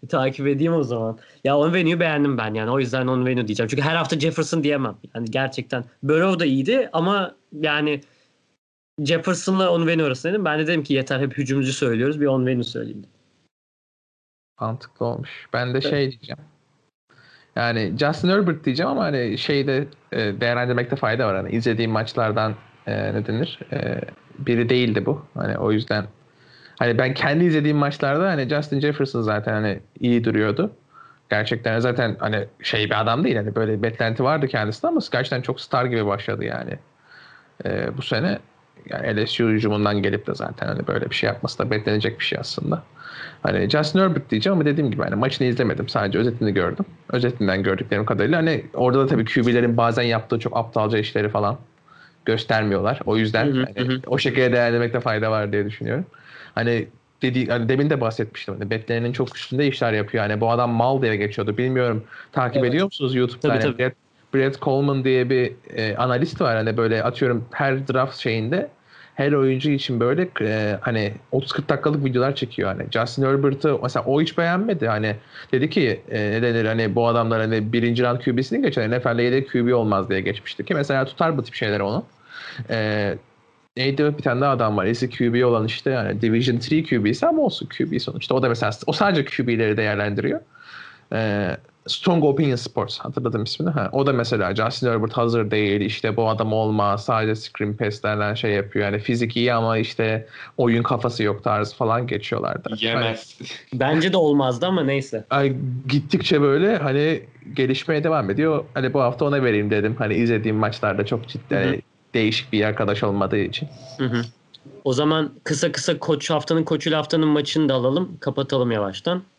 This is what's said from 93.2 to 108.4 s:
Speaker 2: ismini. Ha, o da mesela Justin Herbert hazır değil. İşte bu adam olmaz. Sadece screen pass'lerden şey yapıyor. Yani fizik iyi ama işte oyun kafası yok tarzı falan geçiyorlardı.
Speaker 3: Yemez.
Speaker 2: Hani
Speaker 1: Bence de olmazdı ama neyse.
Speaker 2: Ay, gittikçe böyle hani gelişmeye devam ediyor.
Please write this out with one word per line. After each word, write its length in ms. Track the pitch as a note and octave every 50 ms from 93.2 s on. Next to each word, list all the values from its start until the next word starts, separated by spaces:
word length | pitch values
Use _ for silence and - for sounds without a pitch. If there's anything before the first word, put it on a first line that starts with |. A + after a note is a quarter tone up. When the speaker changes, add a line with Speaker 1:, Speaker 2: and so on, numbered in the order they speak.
| B2+ A#2+ A2 A2+ G#2+
Speaker 2:
ismini. 260 | A2 - - D#3 F3
Ha, 180 | D3+ C#3+ G#2+ - -
o 140 | C3 C3+
da 60 | C#3 C3+
mesela 420 | B2 A#2 A2+ B2 G#2+ G2 F2+ G2
Justin 320 | G2 A2 A#2 A#2+ - -
Herbert 260 | B2 A#2 A2+ G#2+ A2 -
hazır 380 | - A#2 A#2 A#2 A#2 A2 G#2
değil. 300 | G#2+ G#2+ G#2+ G2+ G2+ G#2
İşte 360 | G2+ G2+ A2 - - A2+ G#2+
bu 120 | A2+ A2+ A2
adam 240 | A2 A2 A#2 G#2+ G#2+
olmaz. 520 | A2 A2 G#2+ G#2+ G#2+ G2+ G2+ G2+ G2+ G#2
Sadece 300 | - B2 A2 A2 A2 A2
screen 420 | G#2+ - - _ - A2 G#2 G#2+
pass'lerden 580 | A2 A#2 G#2 G#2 - - G#2 G#2+ G#2 G#2 G#2 G#2
şey 160 | A2+ - A2
yapıyor. 340 | G#2 G2+ G2+ G#2 - G2+ G#2
Yani 140 | G2+ G2+ G#2
fizik 380 | G#2 - B2 A#2 A#2+ A2+ A#2
iyi 180 | A#2+ A#2 B2 A#2+
ama 240 | A#2 A2+ A2+ A2+ A2
işte 480 | G#2+ - - - A#2 A2 A2 A2 A2 - - - - - -
oyun 260 | - C3 A#2+ A2+ A#2 A#2
kafası 400 | - C3+ A#2 A2+ B2 A2+ - A2+
yok 220 | G#2 G2 G2+ -
tarzı 320 | A#2+ G#2+ G#2 G#2+ A2 -
falan 300 | - B2+ A2 A2 A#2+ B2
geçiyorlardı. 680 | A#2+ - - G#2 - - - - - - - - - A2 G#2+
Speaker 3:
Yemez. 600 | G#2+ A2+ A#2 B2 A#2+ A2+ A2+ - - - - -
Speaker 2:
Hani 420 | A2+ - - - - _ - B2
Speaker 1:
Bence 320 | C3 C#3 D#3 D#3+ D#3 F#3+ F#3
de 40 |
olmazdı 500 | F#3+ E3+ D3+ D3 C#3+ C#3 C3 B2 A#2 E3+
ama 180 | F#3 F#3+ F3+ D3+
neyse. 400 | C3+ C#3 C#3 C3 - - A2 - _
Speaker 2:
Ay, 260 | - C#3 C#3 C#3 C3 B2+ C3+ C3 B2 B2+ C3 C3+
gittikçe 520 | C3+ D3 D3 - - F3+ - - F3+ D3+
böyle 360 | C#3+ C#3+ C#3 D3+ F3 G3+ A3+
hani 460 | F#3 C#3+ C#3+ C3 C#3 D3 D#3 D#3+ - - - - - - - C#3
gelişmeye 500 | - C3 C3 C3+ C3+ - - D#3+ D3+ D3+
devam 260 | E3+ D#3+ D3+ B2 F#2+
ediyor. 340 | G2+ -